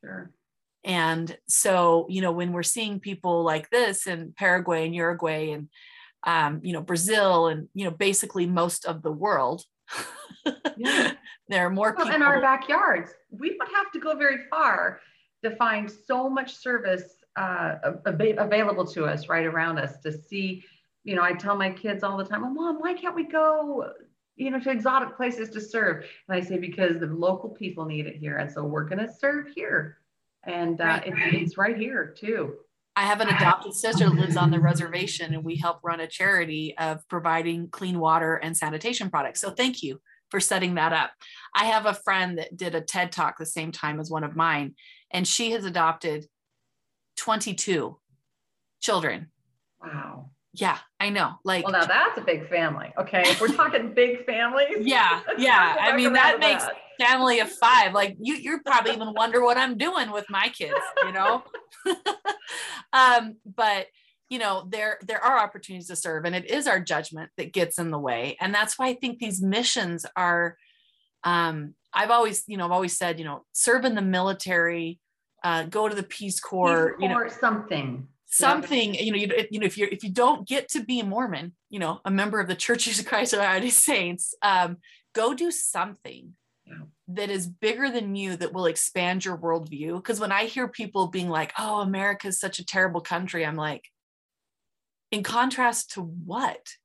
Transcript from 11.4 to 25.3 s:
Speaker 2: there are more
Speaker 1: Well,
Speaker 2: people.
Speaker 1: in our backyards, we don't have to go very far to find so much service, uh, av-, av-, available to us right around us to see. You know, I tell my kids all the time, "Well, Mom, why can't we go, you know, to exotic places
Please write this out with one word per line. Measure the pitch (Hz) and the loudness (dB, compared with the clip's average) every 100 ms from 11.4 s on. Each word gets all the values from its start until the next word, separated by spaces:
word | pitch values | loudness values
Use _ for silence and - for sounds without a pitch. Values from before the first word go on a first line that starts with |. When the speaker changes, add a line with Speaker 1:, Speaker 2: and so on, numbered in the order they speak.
| _ | _
Speaker 2:
there | 196 180 | 0 2
are | |
more | 190 214 226 | 2 0 0
Speaker 1:
Well, | 330 | 0
Speaker 2:
people. | 302 | 4
Speaker 1:
in | |
our | 285 277 | 4 6
backyards, | 262 262 262 311 381 185 170 - _ | 4 2 2 2 2 0 -2 -16 _
we | 202 302 - | -8 -8 -6
don't | - 403 | -2 -2
have | 392 | -2
to | 302 | -6
go | 311 302 | -4 0
very | 285 262 - | 2 0 -4
far | 311 285 185 180 196 - _ _ _ | 0 2 2 0 -4 -20 _ _ _
to | 226 220 | -6 0
find | 233 214 208 | 0 0 -4
so | - _ 254 262 | -12 _ -2 0
much | 269 254 - | -2 -4 -10
service, | 254 240 196 185 180 _ _ - | -4 -2 0 -2 -4 _ _ -6
uh, | 185 180 165 - 143 | -4 -2 -4 -2 -4
av-, | - 208 | -2 -4
av-, | 160 220 214 | 0 0 2
available | 208 208 208 190 180 | 2 2 2 0 -4
to | - 151 | -2 -2
us | 151 - | -2 -2
right | 165 160 | 0 0
around | 160 165 160 | 0 -2 -2
us | 139 - | -6 -6
to | 160 | -10
see. | 156 - 196 190 185 - _ _ _ | -10 -10 -6 -6 -6 -14 _ _ _
You | - 180 | -6 0
know, | |
I | 175 | 0
tell | 175 202 202 | 0 -2 0
my | 190 | 0
kids | 185 214 202 | -2 -6 -4
all | 202 196 | -4 -4
the | 196 | -6
time, | 208 | -6
"Well, | 247 | -4
Mom, | 285 339 311 | -4 -4 -2
why | 320 | -4
can't | 359 349 339 | -4 -4 -6
we | |
go, | 311 311 311 311 294 277 - - - _ _ _ | -2 2 4 2 0 -4 -6 -12 -20 _ _ _
you | 262 | -4
know, | 262 | -2
to | 262 | -2
exotic | 247 233 262 262 - | 0 2 2 0 -4
places | 247 | -4